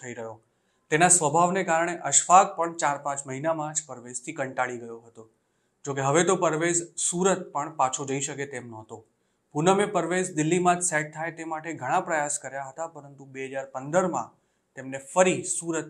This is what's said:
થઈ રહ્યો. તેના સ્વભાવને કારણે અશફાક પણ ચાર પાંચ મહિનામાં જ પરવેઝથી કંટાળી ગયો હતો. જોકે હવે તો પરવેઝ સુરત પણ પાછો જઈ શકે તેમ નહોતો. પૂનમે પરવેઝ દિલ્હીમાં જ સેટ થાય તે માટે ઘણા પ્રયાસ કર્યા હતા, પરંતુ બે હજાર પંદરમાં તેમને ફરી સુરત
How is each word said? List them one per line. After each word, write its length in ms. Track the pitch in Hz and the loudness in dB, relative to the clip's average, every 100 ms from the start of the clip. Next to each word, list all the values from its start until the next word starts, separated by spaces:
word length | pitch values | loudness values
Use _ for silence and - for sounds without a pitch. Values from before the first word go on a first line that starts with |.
થઈ 160 | 127 120 | -10 -10
રહ્યો. 160 | 113 110 _ _ _ _ _ | -10 -12 _ _ _ _ _
તેના 220 | 156 180 | 4 6
સ્વભાવને 480 | 175 151 160 175 190 | 6 4 4 4 2
કારણે 300 | 185 165 170 170 143 | 2 2 0 -2 0
અશફાક 400 | - - 180 202 - | 0 8 8 8 2
પણ 180 | 170 165 | -4 0
ચાર 160 | 156 143 143 | -2 -2 -4
પાંચ 180 | 139 139 | -6 -6
મહિનામાં 480 | 131 156 165 151 151 | -4 -2 -2 -2 -6
જ 80 | - | -6
પરવેઝથી 500 | 123 123 123 - 151 | -14 -12 -12 -10 -6
કંટાળી 420 | 131 127 123 120 | -6 -2 -2 -4
ગયો 160 | 117 113 113 | -10 -14 -16
હતો. 180 | 113 110 _ _ _ _ _ | -20 -20 _ _ _ _ _
જોકે 180 | - 139 | -8 -2
હવે 240 | 135 151 180 | 2 4 4
તો 60 | 185 | 2
પરવેઝ 440 | 175 156 170 170 - - - | 2 2 0 -2 -4 -6 -4
સુરત 340 | 175 190 180 180 | 0 2 0 -2
પણ 200 | 143 151 156 | -6 -6 0
પાછો 320 | 131 - 139 | 0 0 -4
જઈ 100 | 135 | -4
શકે 240 | 139 139 135 | -4 -6 -8
તેમ 160 | 127 120 | -10 -12
નહોતો. 340 | 110 110 113 - _ _ _ _ | -16 -16 -18 -20 _ _ _ _
પૂનમે 320 | 147 170 196 202 | 2 4 6 4
પરવેઝ 420 | 185 160 180 185 151 | 0 0 0 0 0
દિલ્હીમાં 420 | 151 180 180 175 | 2 4 4 2
જ 80 | - | 2
સેટ 180 | 156 156 | -2 -2
થાય 240 | 156 165 165 | -6 -8 -8
તે 120 | 160 | -8
માટે 200 | 156 160 | -8 -8
ઘણા 320 | 147 127 175 180 | -8 -2 -2 0
પ્રયાસ 300 | 160 147 - | -2 -2 -4
કર્યા 260 | 135 135 135 | -8 -10 -10
હતા, 240 | 135 165 | -10 -10
પરંતુ 300 | 147 143 139 139 | -10 -20 -20 -16
બે 220 | 131 135 | -10 -8
હજાર 180 | 135 135 | -8 -8
પંદરમાં 540 | 131 139 170 185 139 110 _ _ _ _ - | -10 0 2 2 -2 -6 _ _ _ _ -16
તેમને 200 | 131 135 - | -10 -10 -2
ફરી 280 | 180 190 151 | 4 4 2
સુરત 440 | - - 165 165 151 | -4 -6 -4 -4 -6